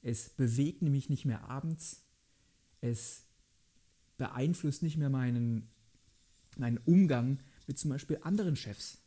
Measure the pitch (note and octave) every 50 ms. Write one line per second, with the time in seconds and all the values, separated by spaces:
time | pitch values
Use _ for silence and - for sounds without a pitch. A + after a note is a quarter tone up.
0 | - - - - - - - - C3+ A#2 A2+ B2 C#3 D#3 F3+ - F3 D3+ C#3 C#3
1 | B2+ - D3 B2+ - C#3+ A2+ - - - B2+ C#3 C#3+ D#3+ D#3+ - - - - -
2 | - _ _ _ _ _ _ _ _ _ _ _ _ _ _ - - A#2+ A#2 A2
3 | - - - - - - - _ - _ _ _ _ _ _ - _ - _ _
4 | _ - _ _ C3 - - B2 C3 D3+ F3 - - D3+ C#3 - - D#3+ D3+ D#3+
5 | D3 C#3 C3+ C3 B2+ B2 A#2+ A#2+ A#2+ A#2 A#2 A2+ A2 - - - - - - -
6 | - - - - - - - - - - - - C3+ A#2+ A#2 A2+ - - E3+ F#3
7 | G3 D#3+ C#3 A#2+ A#2+ C3 C#3 C3+ - - - - - - C#3+ - - D#3 C3 C#3
8 | C3+ - D#3 C#3+ - D#3 F#3+ G#3 G#3+ F3 D3 - - A#2 G2+ - - - - -
9 | -